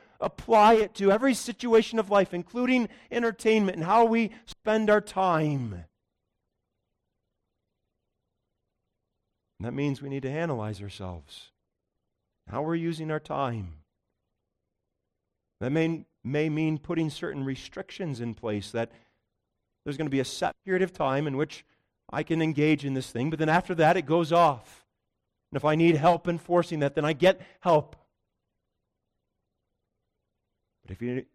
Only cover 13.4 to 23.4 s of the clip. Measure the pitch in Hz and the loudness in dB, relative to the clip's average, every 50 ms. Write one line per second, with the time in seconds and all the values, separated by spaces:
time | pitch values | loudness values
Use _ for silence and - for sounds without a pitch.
13.4 | 139 127 117 110 98 85 78 78 _ _ _ _ _ _ _ _ _ _ _ _ | -4 -4 -4 -6 -8 -10 -14 -18 _ _ _ _ _ _ _ _ _ _ _ _
14.4 | _ _ _ _ _ _ _ _ _ _ _ _ _ _ _ _ _ _ _ _ | _ _ _ _ _ _ _ _ _ _ _ _ _ _ _ _ _ _ _ _
15.4 | _ _ _ - 104 127 143 160 165 165 165 156 - _ _ _ - 139 139 147 | _ _ _ -8 -6 -2 0 0 0 0 -2 -6 -8 _ _ _ -10 -6 -2 -2
16.4 | 156 160 151 156 160 156 156 147 - - 175 160 160 156 143 - 170 170 - 143 | -2 -2 -2 -2 -2 -2 -2 -4 -6 -6 -4 -2 -2 -4 -4 -6 -10 -8 -8 -6
17.4 | 135 135 131 127 - - - - 190 - - - 196 160 135 113 120 120 110 - | -6 -6 -6 -8 -10 -16 -14 -16 -16 -14 -12 -10 -8 -8 -8 -6 -8 -8 -8 -8
18.4 | - 110 107 104 101 - - 113 113 113 - - _ _ _ _ _ _ _ _ | -6 -4 -4 -4 -6 -6 -4 -6 -6 -6 -8 -20 _ _ _ _ _ _ _ _
19.4 | _ _ _ _ _ _ _ _ - 147 143 135 156 143 135 135 127 - - - | _ _ _ _ _ _ _ _ -12 -10 -6 -6 -4 -2 0 -2 -2 -2 -4 -6
20.4 | 180 - - _ - 190 185 180 190 180 - - 151 135 131 139 156 151 135 135 | -6 -6 -6 _ -6 -4 0 0 0 -2 -2 -4 -2 -2 0 0 -2 -2 -2 -2
21.4 | 147 147 - - - _ _ _ _ _ _ _ _ - - 147 156 - 165 160 | -4 -4 -6 -18 -20 _ _ _ _ _ _ _ _ -10 -8 -8 -4 -2 -2 0
22.4 | 160 160 151 147 147 156 156 143 147 139 135 131 127 - - 117 123 156 160 151 | 0 0 0 2 2 2 2 2 0 -4 -4 -4 -6 -6 -6 -4 -4 -4 -2 -2